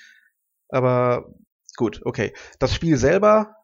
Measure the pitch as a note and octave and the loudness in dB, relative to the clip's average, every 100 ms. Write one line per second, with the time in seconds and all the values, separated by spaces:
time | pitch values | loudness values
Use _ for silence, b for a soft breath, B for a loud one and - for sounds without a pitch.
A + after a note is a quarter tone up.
0 | B B B B _ _ _ C3 B2+ B2 | B B B B _ _ _ -2 0 0
1 | B2 A#2+ - - _ _ - - A#2 - | 0 -2 -6 -20 _ _ -20 -6 -4 -4
2 | - B2 G#2 B B - C3 - E3+ D3 | -8 -6 -6 B B -6 -4 -2 0 2
3 | C3 F#3 G#3 G#3+ G#3 - | 2 2 4 2 0 -10